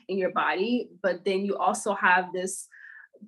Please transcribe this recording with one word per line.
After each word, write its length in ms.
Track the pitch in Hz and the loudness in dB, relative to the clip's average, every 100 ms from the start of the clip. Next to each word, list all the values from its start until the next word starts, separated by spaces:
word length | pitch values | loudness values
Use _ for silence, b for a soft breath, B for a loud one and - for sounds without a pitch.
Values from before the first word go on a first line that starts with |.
| - | -6
in 80 | 190 | -2
your 140 | 180 | 0
body. 560 | 175 147 165 220 247 - - | 0 0 0 0 0 -2 -4
But 220 | 185 175 | -2 0
then 200 | 202 190 | 0 0
you 120 | 202 - | 0 0
also 380 | 180 208 214 | 0 0 -2
have 380 | 196 196 185 185 | 0 4 4 2
this 340 | 185 190 - - B B B B - | -4 -6 -6 -12 B B B B -20